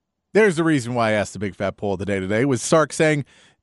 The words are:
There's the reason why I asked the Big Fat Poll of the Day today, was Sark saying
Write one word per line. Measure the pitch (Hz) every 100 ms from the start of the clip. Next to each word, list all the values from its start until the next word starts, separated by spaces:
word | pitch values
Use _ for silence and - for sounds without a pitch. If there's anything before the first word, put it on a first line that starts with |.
| _ _ _
There's | 196 214 156
the |
reason | 160 147 117
why | 123 113
I |
asked | 107 95
the | 95
Big | 101
Fat | 85 98 -
Poll | 101
of | 92
the |
Day | 98 98
today, | 92 107
was | 139 123
Sark | - 165 147
saying | - 156 147 - _ _ _